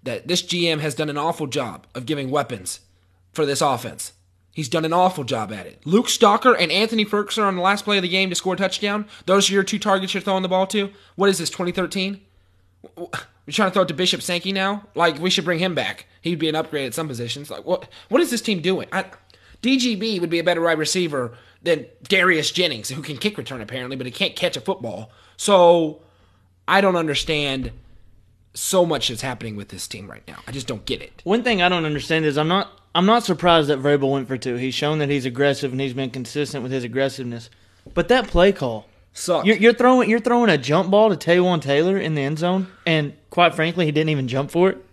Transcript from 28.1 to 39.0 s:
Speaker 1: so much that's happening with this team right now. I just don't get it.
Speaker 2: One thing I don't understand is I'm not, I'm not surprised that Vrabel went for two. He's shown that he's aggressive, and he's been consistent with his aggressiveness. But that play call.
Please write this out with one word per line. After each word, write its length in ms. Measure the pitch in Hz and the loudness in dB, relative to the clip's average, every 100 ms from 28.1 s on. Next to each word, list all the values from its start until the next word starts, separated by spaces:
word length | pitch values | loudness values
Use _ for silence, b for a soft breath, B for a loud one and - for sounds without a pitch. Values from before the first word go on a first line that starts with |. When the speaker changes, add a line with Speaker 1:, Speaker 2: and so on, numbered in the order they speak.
| - _ _ _ | -20 _ _ _
Speaker 1:
so 320 | - - 190 175 | -10 -2 2 2
much 220 | 147 - | 2 -2
that's 140 | 113 | -4
happening 340 | 131 120 117 104 | -8 -8 -10 -10
with 140 | 101 | -12
this 180 | 95 - | -14 -12
team 240 | 107 98 | -14 -16
right 120 | 53 - | -18 -18
now. 120 | - - | -20 -12
I 60 | |
just 160 | 135 123 | -12 -8
don't 180 | 113 - | -10 -6
get 160 | 107 | -8
it. 200 | 73 - | -8 -12
Speaker 2:
One 200 | - 220 | 0 0
thing 180 | 240 214 | 2 2
I 80 | 180 | 4
don't 160 | 180 156 | 2 0
understand 400 | 147 113 160 156 | -4 0 0 2
is 120 | 143 | 2
I'm 120 | 156 | 2
not, 200 | 185 - - _ | 2 0 -10 _
I'm 120 | 165 190 | 2 6
not 180 | 233 | 4
surprised 460 | 226 175 175 170 147 | 4 2 4 4 4
that 100 | 143 | 2
Vrabel 320 | 139 147 135 | 4 2 2
went 160 | 139 120 | 0 -2
for 100 | 131 | -6
two. 180 | 127 123 | -4 -4
He's 200 | 131 120 | -4 -2
shown 240 | 147 156 | -2 0
that 100 | 143 | 0
he's 160 | 143 127 | -2 -2
aggressive, 460 | 120 143 139 143 | 0 0 0 -2
and 80 | 127 | -4
he's 140 | 135 | -4
been 160 | 123 131 | -4 -6
consistent 520 | 131 117 147 139 135 | -6 -8 -6 -4 -6
with 120 | 123 | -6
his 100 | 131 | -6
aggressiveness. 640 | 120 123 135 131 123 120 113 b b b b | -4 -2 -2 -2 -10 -10 -14 b b b b
But 160 | - 170 | -4 2
that 180 | 254 226 | 2 2
play 240 | 170 185 | 4 4
call. 340 | 196 131 110 - _ | 4 -4 -6 -12 _